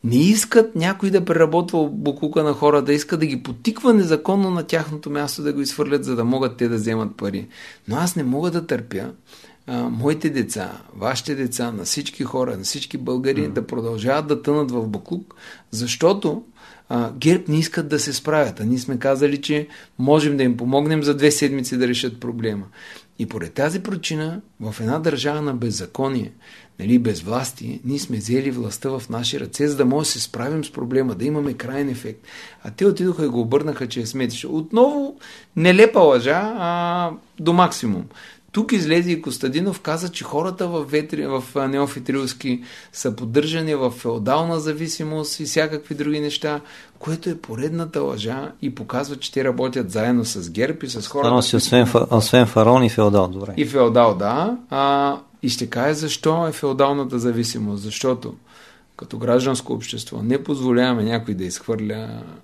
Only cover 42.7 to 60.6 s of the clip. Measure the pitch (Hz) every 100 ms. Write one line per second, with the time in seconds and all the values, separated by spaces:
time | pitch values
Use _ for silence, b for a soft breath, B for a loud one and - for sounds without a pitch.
42.7 | B B - 135 110 120 123 151 165 160
43.7 | 147 127 117 120 117 107 143 165 165 151
44.7 | 151 165 - 156 156 151 - 151 160 156
45.7 | 151 - 147 147 151 147 147 151 147 147
46.7 | B B _ - 160 180 160 - 113 147
47.7 | 165 165 156 139 120 107 127 151 - -
48.7 | - 107 123 143 139 - - 131 123 127
49.7 | 127 101 107 117 123 113 104 85 82 131
50.7 | 156 135 120 98 143 120 123 - 113 -
51.7 | 123 117 120 - 117 110 127 113 110 110
52.7 | 127 120 113 104 101 92 95 101 95 139
53.7 | 135 120 117 117 92 101 123 190 247 -
54.7 | 139 139 139 143 139 - _ 123 117 120
55.7 | 117 135 151 156 - 156 160 165 156 147
56.7 | 131 139 143 131 123 120 117 117 117 107
57.7 | 101 107 - 135 127 - - b b b
58.7 | b b - - 113 120 120 127 123 -
59.7 | 117 113 117 - 113 110 139 - 143